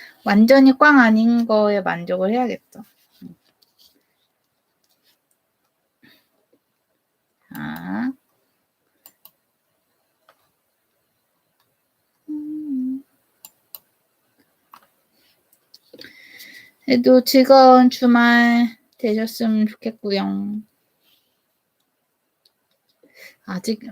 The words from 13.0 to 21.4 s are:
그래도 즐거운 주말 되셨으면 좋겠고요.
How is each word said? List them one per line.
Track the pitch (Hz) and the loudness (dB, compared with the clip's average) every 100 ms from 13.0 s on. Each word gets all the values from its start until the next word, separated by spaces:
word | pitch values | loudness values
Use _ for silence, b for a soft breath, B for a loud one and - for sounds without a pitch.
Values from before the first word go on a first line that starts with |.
| 277 _ _ _ - _ _ - _ _ _ _ _ _ _ _ _ - _ _ _ _ _ _ _ _ _ _ _ - B B B B B B B _ | -14 _ _ _ -20 _ _ -20 _ _ _ _ _ _ _ _ _ -20 _ _ _ _ _ _ _ _ _ _ _ -20 B B B B B B B _
그래도 | - 247 247 254 | -4 0 4 2
즐거운 | 247 269 262 269 262 254 247 | 4 0 4 6 6 6 4
주말 | - 247 240 240 240 240 240 233 - _ _ | 0 0 2 2 2 2 0 -2 -6 _ _
되셨으면 | 226 214 226 - 226 214 214 | -6 -4 -6 -6 -4 -2 -4
좋겠고요. | - 226 220 208 196 196 196 202 208 214 _ _ _ _ _ _ _ | -6 -14 -12 -8 -6 -6 -8 -8 -12 -14 _ _ _ _ _ _ _